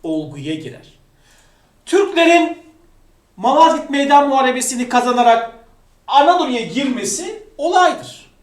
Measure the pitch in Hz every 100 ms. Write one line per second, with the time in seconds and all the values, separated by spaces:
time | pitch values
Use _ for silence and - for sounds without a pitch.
0 | 165 156 147 139 139 160 - - - _
1 | _ _ _ _ _ _ _ _ - 370
2 | 403 330 339 339 330 - - _ _ _
3 | _ _ _ - 226 285 330 311 - 277
4 | 277 285 285 269 254 254 247 247 240 247
5 | 247 247 240 226 226 - _ _ _ _
6 | - 262 302 349 302 247 196 254 269 -
7 | - - 370 - - - 311 370 349 -
8 | - - - _